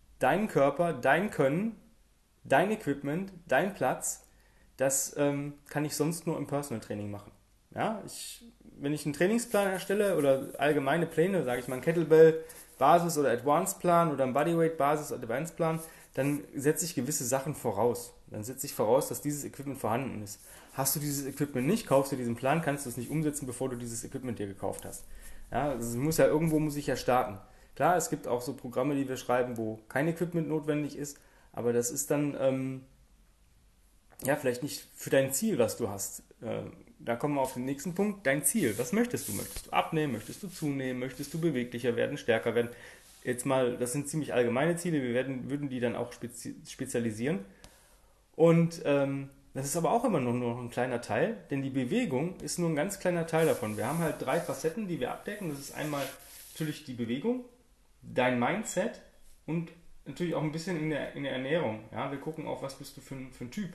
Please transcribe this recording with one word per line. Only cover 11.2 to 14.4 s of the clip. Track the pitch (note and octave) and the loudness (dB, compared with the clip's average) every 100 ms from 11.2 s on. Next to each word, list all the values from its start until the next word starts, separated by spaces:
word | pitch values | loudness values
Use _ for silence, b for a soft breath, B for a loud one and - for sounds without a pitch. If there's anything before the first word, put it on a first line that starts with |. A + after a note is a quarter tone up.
| F3+ F#3+ | 2 2
sag | B2+ B2 | 0 -2
ich | B2+ | -2
mal, | B2+ | -2
einen | |
Kettlebell-Basis- | E3 E3 D3+ D#3+ D#3+ D#3+ - - - - C3+ E3+ E3+ D3 | 0 0 8 12 12 10 -6 -18 -20 4 8 8 6 2
oder | C3+ | 2
Advanced-Plan | A#2+ C3+ D#3 F#3+ - F3 E3+ E3 | 2 4 4 2 0 4 6 6
oder | C#3 | 2
einen | C3 | 2
Bodyweight-Basis- | C3 | 2